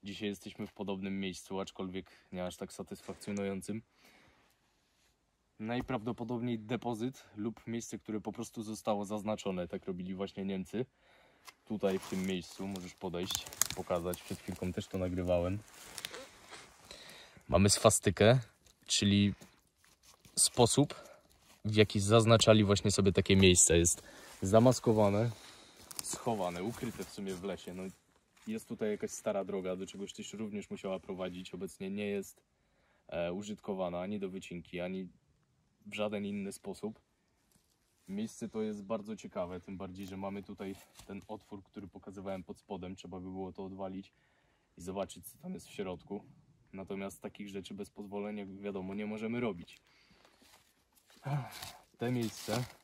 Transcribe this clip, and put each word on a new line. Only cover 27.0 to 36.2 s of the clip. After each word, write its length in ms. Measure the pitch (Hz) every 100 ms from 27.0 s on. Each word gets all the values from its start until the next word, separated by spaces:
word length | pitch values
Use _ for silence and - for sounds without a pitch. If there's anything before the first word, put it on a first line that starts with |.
w 60 | 92
sumie 240 | - 98
w 100 | 92
lesie. 300 | 98 90 -
No, 100 | 90 95 - _ _ _ _ -
jest 200 | 220 -
tutaj 240 | - 110
jakaś 200 | 104 110
stara 340 | - - 101 95
droga, 300 | 98 92 92
do 100 | 95
czegoś 280 | 95 98
też 200 | - 104
również 360 | 101 110 104 95
musiała 300 | 101 98 92
prowadzić. 540 | - 92 92 90 92
Obecnie 360 | 90 95 - 95
nie 180 | 101 104
jest, 360 | 101 98 - _ _ _ _ _ _ -
e, 260 | 82 87
użytkowana 680 | 90 101 104 - 95 90 87
ani 180 | 92 104
do 100 | 95
wycinki, 500 | 95 - 87 82 87
ani 280 | 87 95 90 _ _ _ _ _ _ _ 104
w 80 |
żaden 320 | 101 104 104